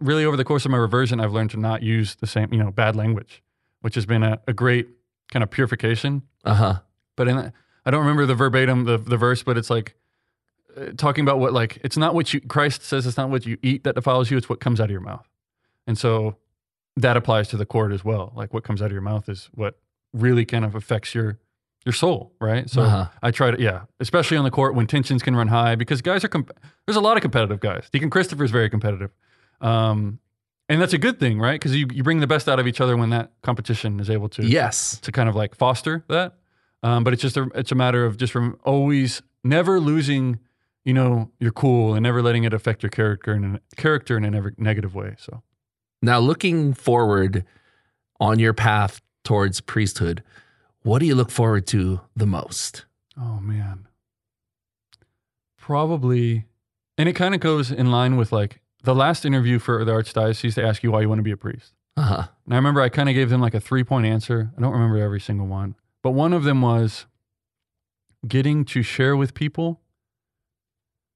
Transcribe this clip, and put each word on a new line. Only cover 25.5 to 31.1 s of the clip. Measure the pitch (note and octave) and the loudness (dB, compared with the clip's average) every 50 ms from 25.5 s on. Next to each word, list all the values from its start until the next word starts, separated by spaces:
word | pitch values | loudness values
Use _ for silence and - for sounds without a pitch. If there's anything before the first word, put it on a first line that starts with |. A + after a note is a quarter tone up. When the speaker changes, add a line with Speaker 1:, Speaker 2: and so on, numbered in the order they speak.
| A#2 A#2 A#2+ A#2 A2+ | 2 2 2 2 2
Speaker 1:
because | A2+ A#2 - D3+ B2 | 0 0 -2 -2 -2
guys | - F3 F#3+ F#3+ - | 0 -2 0 0 0
are, | G#3 | -2
comp-, | - D#3 B2 - - - - - _ _ _ | -2 -4 -4 -4 -10 -20 -20 -20 _ _ _
there's | - G#3+ | -2 0
a | G#3+ | 2
lot | G3+ A3 A3+ | 4 4 2
of | G#3 | 2
competitive | - C3+ G#2+ A#2+ A2 G2 G#2 G2 | 0 0 2 0 0 0 -2 -4
guys. | - G#2 F#2 - - - | -4 -4 -4 -6 -6 -4
Deacon | - C3+ D#3 D3 | -2 -2 -2 2
Christopher | - F#3 F3+ F#3 E3 C#3+ C#3+ | 2 2 0 0 -2 -2 -2
is | A#2+ | 0
very | A2 B2 A2+ G#2+ | 2 2 2 2
competitive. | A2+ G#2 A2 G#2+ G2+ F#2 G2 G2 - _ _ _ _ _ _ _ _ _ | 0 -2 -2 -2 -4 -4 -8 -10 -12 _ _ _ _ _ _ _ _ _
Um, | - A2+ A2+ A2+ A2+ A2 G#2+ G#2 G#2 G2+ G#2+ - _ _ _ _ _ _ _ _ _ - | -2 0 2 2 2 0 0 0 -2 -4 -8 -10 _ _ _ _ _ _ _ _ _ -2
and | D3+ D#3+ | 0 2
that's | F#3 E3+ | 2 2
a | F3+ D3 | 2 0
good | D3 B3+ | 0 0